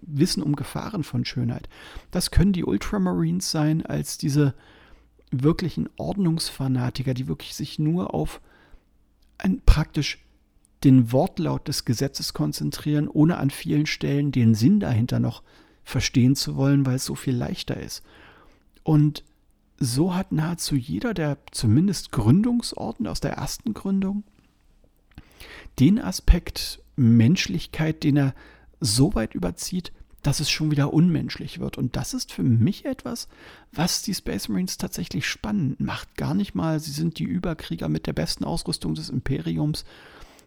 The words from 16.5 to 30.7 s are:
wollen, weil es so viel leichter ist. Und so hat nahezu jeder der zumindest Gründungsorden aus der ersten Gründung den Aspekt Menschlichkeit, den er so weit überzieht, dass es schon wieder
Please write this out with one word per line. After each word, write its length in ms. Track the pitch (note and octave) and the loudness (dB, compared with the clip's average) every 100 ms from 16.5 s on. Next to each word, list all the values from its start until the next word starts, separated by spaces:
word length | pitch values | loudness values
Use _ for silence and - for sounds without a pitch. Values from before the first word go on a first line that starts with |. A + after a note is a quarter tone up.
| D3 | 0
wollen, 300 | C#3 C#3+ C3+ | 2 4 2
weil 100 | B2+ | 0
es 100 | - | -4
so 100 | C#3 | -6
viel 200 | - B2 | -4 -2
leichter 420 | C3+ - - - | -4 -6 -6 -8
ist. 260 | - - - - - - - _ _ _ | -8 -14 -16 -20 -20 -20 -20 _ _ _
Und 400 | - D3+ D3+ D3+ - _ _ _ _ - | 2 4 4 0 -16 _ _ _ _ -4
so 360 | B2+ B2 F#3 F3+ | -2 0 0 0
hat 160 | F#3+ | -2
nahezu 440 | D#3 D#3+ E3+ - C#3 | -2 -2 -2 -2 -4
jeder 380 | B2 F3+ A#3+ | -2 -4 -4
der 240 | G3 D3+ C#3 - | -2 -2 -4 -8
zumindest 600 | - A2 A#2 G3 F3 - | -2 2 4 4 0 -4
Gründungsorden 960 | - G#2+ F3+ A#3+ A#3+ - - - - G#3+ | 0 6 6 6 0 -2 -8 -10 -6 -6
aus 120 | - | -4
der 140 | - | -4
ersten 400 | - C#3 - A3+ | -4 -6 -6 -6
Gründung 500 | G#3 G3 G3 G3 G3+ - _ _ _ _ _ _ _ _ - - - - - - - | -6 -2 0 0 -4 -8 _ _ _ _ _ _ _ _ -20 -20 -20 -20 -20 -12 4
den 200 | C#3 G#3+ | 4 4
Aspekt 840 | - - - E3+ - - - - - - | 0 -4 4 4 4 -10 -10 -12 -10 2
Menschlichkeit, 1080 | A2+ A#2 A2+ F#3 - F#2 - - D#3 D#3 | 6 8 6 4 0 -4 -6 -4 -4 0
den 140 | D3+ C#3+ | 2 2
er 160 | C3+ - - - - - | 2 -2 -18 -20 -20 -6
so 340 | A2+ A2 D#3 A#3 | -2 4 2 2
weit 200 | A2 - | -4 -4
überzieht, 580 | F3 - - F3+ - - - - | -6 -6 -6 -6 -8 -16 -20 -4
dass 200 | D3 C#3 | -2 0
es 80 | D3 | -2
schon 200 | - | -2
wieder 240 | D#3 | 0